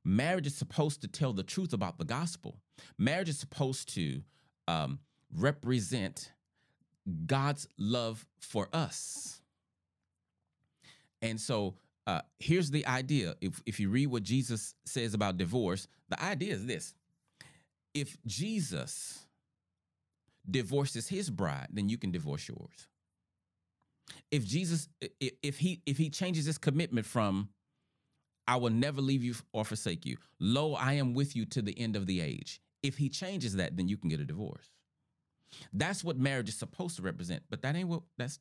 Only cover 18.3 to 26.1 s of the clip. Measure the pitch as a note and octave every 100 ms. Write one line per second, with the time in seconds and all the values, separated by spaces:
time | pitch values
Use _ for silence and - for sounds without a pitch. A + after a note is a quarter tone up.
18.3 | G2 G#3 A3 D#3 D#2 B1+ - - - -
19.3 | _ _ _ _ _ _ _ _ _ _
20.3 | _ - B2+ G2+ C#3 C#3 A#2 - F#3+ F3
21.3 | F#2+ E2+ C#2 A#1+ G#2 G2+ A#2 F#2+ F2 D2
22.3 | D2 - - - - - _ _ _ _
23.3 | _ _ _ _ _ _ _ - - -
24.3 | D3 G2 D3+ F3 E3 - - - - C3
25.3 | - C#3+ C#3 F3+ E3+ C#3 C3+ D#3